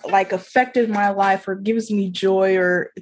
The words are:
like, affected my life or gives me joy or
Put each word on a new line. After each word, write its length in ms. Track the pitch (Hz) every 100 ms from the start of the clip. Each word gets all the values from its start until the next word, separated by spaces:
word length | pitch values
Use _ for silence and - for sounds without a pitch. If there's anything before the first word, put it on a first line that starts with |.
| -
like, 240 | 196 190
affected 560 | 185 - 262 254 254 226
my 200 | 202 202
life 380 | 196 196 190 196
or 80 | 190
gives 340 | 202 226 220
me 200 | 208 196
joy 480 | 180 190 190 190 185
or 340 | 180 180 - -